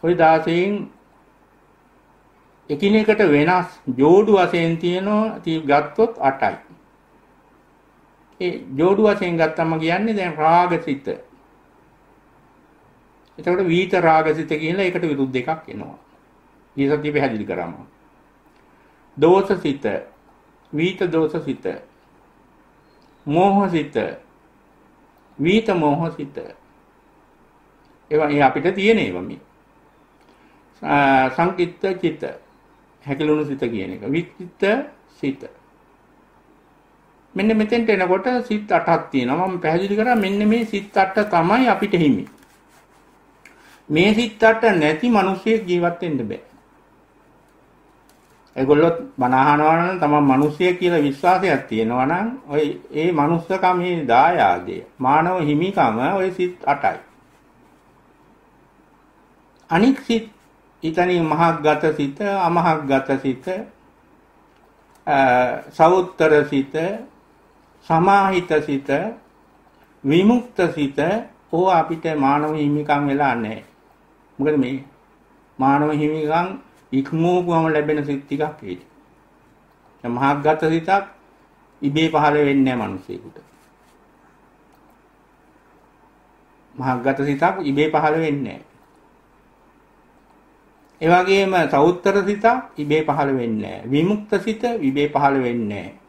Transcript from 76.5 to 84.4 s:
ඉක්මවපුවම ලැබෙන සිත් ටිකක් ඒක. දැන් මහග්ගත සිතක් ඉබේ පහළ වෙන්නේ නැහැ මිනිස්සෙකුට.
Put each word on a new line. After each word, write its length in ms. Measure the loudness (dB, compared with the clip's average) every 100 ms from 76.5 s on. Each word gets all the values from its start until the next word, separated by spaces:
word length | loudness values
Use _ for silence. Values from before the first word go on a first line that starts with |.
| -8 -18 _ _
ඉක්මවපුවම 760 | -4 -2 -2 0 0 0 0 0
ලැබෙන 340 | 0 0 -2
සිත් 200 | -4 -8
ටිකක් 380 | -6 -6 -6 -8
ඒක. 200 | -14 -14 -16 _ _ _ _ _ _ _ _ _ _ _
දැන් 80 | -8
මහග්ගත 500 | -2 0 0 0 0
සිතක් 420 | 0 -2 0 -2 -2 -14 _ _ _ _ _ _
ඉබේ 280 | -4 0 0
පහළ 260 | 2 2 2
වෙන්නේ 280 | 2 2 2
නැහැ 160 | 0
මිනිස්සෙකුට. 560 | -6 -8 -12 -16 -16 -20 -20 _ _ _ _ _ _ _ _ _